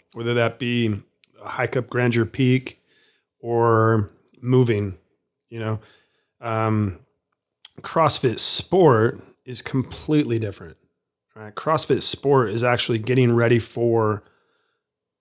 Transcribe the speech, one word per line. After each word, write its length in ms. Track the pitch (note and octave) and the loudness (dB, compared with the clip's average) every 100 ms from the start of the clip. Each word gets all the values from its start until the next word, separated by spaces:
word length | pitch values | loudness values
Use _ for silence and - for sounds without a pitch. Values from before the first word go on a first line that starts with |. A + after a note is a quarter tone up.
| _ | _
whether 220 | A2+ A#2 | -10 -4
that 260 | A#2+ A2+ A2+ | 0 -2 -2
be 420 | A#2+ A#2+ A2+ G2+ - _ _ _ | -4 -2 -2 -4 -10 _ _ _
a 60 | G2+ | -14
hike 300 | - B2 C3+ | -6 -4 -4
up 120 | A2+ | -4
Grandeur 360 | A#2+ B2 A#2 A2 | -2 0 0 -2
Peak 560 | - B2+ B2+ B2+ - _ _ _ _ _ _ | 0 2 2 -2 -20 _ _ _ _ _ _
or 680 | A#2 A#2 A#2 A2+ A2+ A2+ G2+ _ _ _ | -4 0 2 4 4 2 -2 _ _ _
moving, 560 | A#2+ B2+ A#2+ G#2 G2+ F#2+ _ _ _ _ _ | 0 2 2 0 -2 -8 _ _ _ _ _
you 100 | A#2 | -10
know. 200 | A2 G#2+ - _ _ _ _ _ | -6 -6 -10 _ _ _ _ _
Um, 560 | A#2 A2 A2 G#2+ G2+ F2 _ _ _ _ _ _ - - | -6 -2 0 0 -2 -6 _ _ _ _ _ _ -20 -20
CrossFit 580 | - E3 D#3 - B2+ G#2+ | -6 0 2 2 -2 2
sport 840 | - - - F#3 E3 A2+ A#2 - - _ - | 2 2 2 4 6 6 2 -2 -16 _ -10
is 160 | B2 | -8
completely 800 | - C3+ A#2 - - D3+ C3+ A2+ | -4 -6 -6 -10 -2 0 0 -2
different, 380 | G#2+ F#2 E2+ - _ _ _ _ _ A2 | -4 -10 -18 -20 _ _ _ _ _ -20
right? 180 | G#2+ | -18
CrossFit 480 | - - D#3 - B2 | -8 -2 -2 0 0
sport 480 | - - C#3 C#3 A2 | 0 0 2 2 2
is 140 | A2+ | 0
actually 340 | A#2+ A#2+ - A#2 | 0 0 0 -2
getting 340 | A2 B2+ B2 A#2 | 0 2 4 4
ready 240 | A#2 A#2+ | 4 2
for 640 | G#2+ A#2+ A#2 A2+ A2 G2+ _ _ _ _ _ _ _ _ _ _ | 0 -4 0 0 0 -4 _ _ _ _ _ _ _ _ _ _